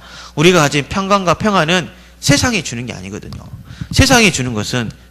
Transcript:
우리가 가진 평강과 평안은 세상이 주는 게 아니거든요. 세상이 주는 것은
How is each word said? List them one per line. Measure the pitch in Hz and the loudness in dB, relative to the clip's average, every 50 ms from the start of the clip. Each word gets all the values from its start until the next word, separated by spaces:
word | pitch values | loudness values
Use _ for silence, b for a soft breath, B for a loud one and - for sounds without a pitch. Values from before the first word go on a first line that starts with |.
| B B B B B B B | B B B B B B B
우리가 | 143 156 180 185 170 | 2 4 4 6 6
가진 | 147 139 147 147 139 | 4 2 2 -2 -4
평강과 | - - 196 190 190 202 196 190 170 156 | -2 -4 -4 0 0 0 2 2 0 0
평안은 | - 185 220 202 185 156 156 180 180 151 - - B B B B B | 0 0 0 2 2 2 2 0 -2 -2 -4 -10 B B B B B
세상이 | - - 285 285 262 254 233 185 - | 0 0 2 2 2 0 -2 -2 -4
주는 | - 123 117 127 | -6 -8 -8 -8
게 | 113 95 | -8 -10
아니거든요. | 95 92 98 95 80 - - - - - - - - - B B B B B | -12 -12 -12 -12 -12 -12 -12 -14 -16 -16 -16 -18 -18 -18 B B B B B
세상이 | B - 269 - 262 240 220 185 | B 2 4 6 6 4 4 4
주는 | - - 127 127 117 | 2 0 -2 -4 -4
것은 | 107 101 - - 123 113 101 - - - - | -4 -4 -4 -4 -4 -4 -6 -8 -14 -18 -14